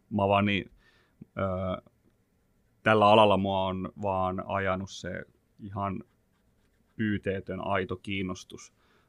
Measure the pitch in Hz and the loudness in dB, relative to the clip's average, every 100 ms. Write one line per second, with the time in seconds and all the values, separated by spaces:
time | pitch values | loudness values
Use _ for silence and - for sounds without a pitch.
0 | - 104 98 101 101 98 - _ _ _ | -6 0 4 4 4 0 -4 _ _ _
1 | _ _ - 98 95 92 95 92 _ _ | _ _ -16 -6 -4 -4 -4 -6 _ _
2 | _ _ _ _ _ _ _ _ 110 107 | _ _ _ _ _ _ _ _ 2 6
3 | 104 110 107 95 98 98 95 92 92 - | 8 8 8 6 2 -2 -2 -4 -8 -6
4 | 101 95 92 92 - 98 95 95 98 - | -4 0 -2 -4 -4 -4 -2 -2 -6 -10
5 | 90 92 - _ _ _ 104 101 98 92 | -10 -10 -14 _ _ _ -12 -6 -6 -6
6 | - _ _ _ _ _ _ _ _ - | -12 _ _ _ _ _ _ _ _ -6
7 | 107 101 98 98 95 92 - 98 92 92 | -4 -4 -4 -6 -8 -8 -4 -4 -4 -8
8 | - 98 92 92 - - - _ _ _ | -8 -6 -6 -8 -14 -20 -20 _ _ _